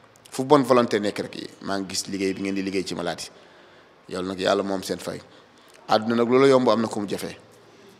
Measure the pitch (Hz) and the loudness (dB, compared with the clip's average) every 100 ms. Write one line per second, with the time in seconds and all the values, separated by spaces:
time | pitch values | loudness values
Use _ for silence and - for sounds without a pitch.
0 | _ _ - - 131 143 123 123 117 110 | _ _ -10 -6 4 4 6 4 4 0
1 | 104 98 90 - - - 92 98 95 92 | -2 -4 -8 -12 -16 -12 -6 -6 -6 -8
2 | - 98 95 95 98 98 95 95 87 87 | -6 -4 -4 -4 -4 -4 -4 -4 -4 -6
3 | 85 80 - - - - - - _ _ | -6 -6 -12 -18 -20 -20 -20 -20 _ _
4 | - 92 92 92 95 101 98 95 92 90 | -12 -8 -6 -2 0 0 0 -4 -6 -8
5 | 87 - - - _ _ _ - - 110 | -8 -12 -14 -20 _ _ _ -18 -2 0
6 | 110 117 117 127 139 131 123 110 110 107 | 2 0 4 6 8 6 6 2 0 -4
7 | 101 95 85 - - - - - - | -6 -6 -8 -14 -20 -20 -20 -20 -20